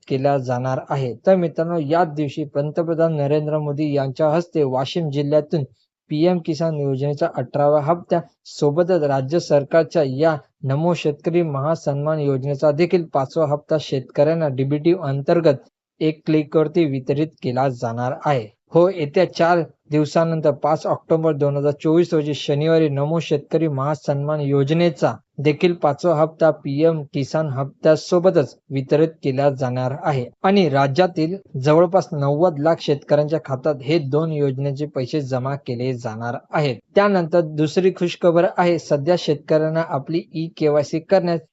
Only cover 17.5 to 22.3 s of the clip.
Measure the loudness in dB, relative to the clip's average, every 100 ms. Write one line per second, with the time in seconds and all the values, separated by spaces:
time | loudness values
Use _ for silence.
17.5 | -2 -2 -2 -6 -4 -6 -4 -2 -2 -4
18.5 | _ _ 2 4 2 -2 0 0 2 2
19.5 | 2 0 _ _ -2 0 0 0 0 0
20.5 | 0 0 0 -2 -6 0 0 0 0 0
21.5 | 0 -2 -2 2 2 2 0 -2